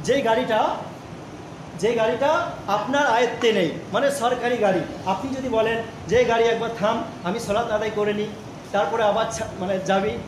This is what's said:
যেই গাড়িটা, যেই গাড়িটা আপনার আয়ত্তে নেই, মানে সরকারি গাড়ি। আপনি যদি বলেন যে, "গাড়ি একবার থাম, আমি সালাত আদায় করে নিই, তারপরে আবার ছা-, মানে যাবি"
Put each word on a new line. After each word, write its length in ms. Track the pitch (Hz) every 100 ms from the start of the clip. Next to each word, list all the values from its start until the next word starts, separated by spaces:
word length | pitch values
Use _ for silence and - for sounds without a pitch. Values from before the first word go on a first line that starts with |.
যেই 180 | 143 277
গাড়িটা, 540 | 220 240 254 220 302 320 - - - - - - - - - -
যেই 160 | 202 233
গাড়িটা 560 | 220 247 277 320 - - -
আপনার 400 | 202 214 277 285
আয়ত্তে 460 | 226 240 - 233
নেই, 180 | 208 170 151 -
মানে 180 | 202 277
সরকারি 460 | - 233 247 240 240
গাড়ি। 220 | 208 185 - - 180
আপনি 300 | 196 269 262
যদি 140 | 262
বলেন 340 | 220 226 226 226 - -
যে, 180 | 220 233
"গাড়ি 180 | 226
একবার 260 | 226 208 226 233
থাম, 240 | 202 233 - -
আমি 160 | 175 220
সালাত 320 | - 202 240
আদায় 200 | 208 214 208
করে 180 | 208
নিই, 140 | 208 208 - - - -
তারপরে 320 | 196 - -
আবার 220 | 208 202 220
ছা-, 140 | - 220 175
মানে 200 | 185 190 170
যাবি" 240 | 196 208 233